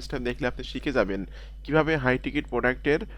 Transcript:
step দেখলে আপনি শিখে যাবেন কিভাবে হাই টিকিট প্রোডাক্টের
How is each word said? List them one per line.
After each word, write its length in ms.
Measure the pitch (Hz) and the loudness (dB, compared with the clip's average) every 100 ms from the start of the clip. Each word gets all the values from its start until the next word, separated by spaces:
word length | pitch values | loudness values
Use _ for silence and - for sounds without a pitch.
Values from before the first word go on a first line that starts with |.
| - | -2
step 160 | 139 123 | -4 -2
দেখলে 160 | 127 127 | -2 -2
আপনি 120 | - 131 | -2 -6
শিখে 200 | 131 156 123 | -4 0 2
যাবেন 240 | 98 98 95 - - - | 2 0 -4 -10 -12 -12
কিভাবে 280 | - 156 151 160 | 2 4 4 2
হাই 120 | 127 127 139 | 4 2 0
টিকিট 200 | 143 143 | -4 -2
প্রোডাক্টের 460 | 120 120 131 147 147 220 | 0 2 2 2 2 0